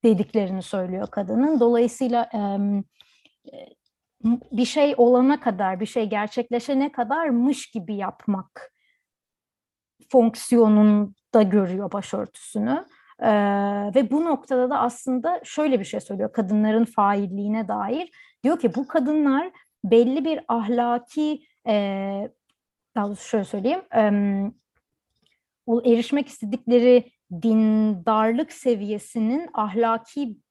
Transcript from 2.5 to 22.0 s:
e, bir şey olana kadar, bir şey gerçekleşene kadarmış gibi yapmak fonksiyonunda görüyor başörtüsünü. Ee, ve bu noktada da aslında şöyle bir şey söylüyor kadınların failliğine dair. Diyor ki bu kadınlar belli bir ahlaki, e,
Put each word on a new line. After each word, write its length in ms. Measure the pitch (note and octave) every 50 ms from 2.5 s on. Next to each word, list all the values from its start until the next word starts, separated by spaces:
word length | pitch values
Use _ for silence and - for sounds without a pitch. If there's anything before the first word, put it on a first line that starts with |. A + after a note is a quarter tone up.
| G3 G3 G3+ G3+ G3+ G3+ G3 _ _ _ _ _ _ _ _ _ _ _ _ - -
e, 40 | - - - _ _ _ _ _ _ _ _ _ _ - A3 A#3+ B3 - - -
bir 120 | G#3+ B3+
şey 300 | - - D4+ C#4+ D4 C#4
olana 440 | - A#3+ A#3 B3 B3 B3+ C4 D4 C#4+
kadar, 400 | - B3+ G#3 F#3 G3+ F#3 F#3+ F3+
bir 60 | A3
şey 220 | G#3 - A#3+ A3 G3+
gerçekleşene 840 | A3 G#3 G#3 G#3 - - A#3 - A#3 A#3+ A#3 - C#4+ C4 C#4 D4 C#4+
kadarmış 800 | - A#3+ G#3+ C4 D#4+ E4 D#4 B3 A#3 A#3+ C#4 C4+ - - -
gibi 260 | _ A3+ F3 D#3+ G#3+
yapmak 760 | G3+ G3 F#3 - _ - - G3+ F#3+ F#3+ _ _ - - - _ _ _ _ _ _ _ _ _ _ _ _ _ _ _ _ _ _ _ _ _ _ _ _ _ _ _ _
fonksiyonunda 1300 | - C4 A#3 A3+ A3 - - - A#3+ A#3 A3+ G#3+ G#3+ G#3 G#3+ G#3+ G#3 G#3 G#3 G3 - _ _ _ - A3+ G#3+
görüyor 500 | F#3+ F#3 G#3+ G3 F3 F#3 F#3 G3+ F#3 -
başörtüsünü. 920 | G3+ G3 - - G3+ G#3 - _ - - - - G#3+ G#3 A#3 C4 D#4+ F#4 _ _ _ _ _ _ _ -
Ee, 80 | A3+ G#3+ G#3 G3+ G3+ G3+ G3+ G3+ G3+ G3+ G3+ G3+ G#3 F#3
ve 160 | B3+ C#4 G#3+
bu 140 | B3+ D4+ E4
noktada 460 | E4 D4+ C4 - - C4+ B3+ B3 B3+
da 100 | C#4+ -
aslında 600 | - B3 B3 - - C4 B3+ B3+ A3+ E4 F4+ - -
şöyle 360 | - - - D4+ D#4 C4 A3
bir 40 | G3
şey 160 | - - G#3
söylüyor 320 | - - G3 F#3+ G#3 G#3+ -
kadınların 520 | - G#3+ F#3 G#3 G#3+ G#3+ G#3+ G#3+ A3+ A#3
failliğine 840 | A3+ - - G#3 G3 G3+ G3+ G3+ F#3+ F#3 G3 G3+ G#3 G#3+ A3 A3 F#3
dair. 420 | G#3 G#3+ G3 G3 A#3+ D4+ F4+ E4+ _ - - _ _ _ -
Diyor 140 | B3+ E4 E4+
ki 160 | - - E3
bu 120 | A3+ C#4+
kadınlar 640 | - - E4 C4 C4 D4+ D#4 D4 C#4+ C4+ C4+ E4 F#4 _ - _ _ _ _ -
belli 400 | F#3+ A3+ A3+ A#3+ A#3+ C4 D#4 C4+
bir 160 | D#4+ D#4 - - -
ahlaki, 960 | A3 A#3 A3 G3+ A#3+ A#3+ A#3+ A#3+ A#3+ A#3+ A#3+ _ - D#4 D4+ D4+ D4+ - _ _ _ _ _
e, 80 | - G#3+ G#3 G3+ G3 G3 G3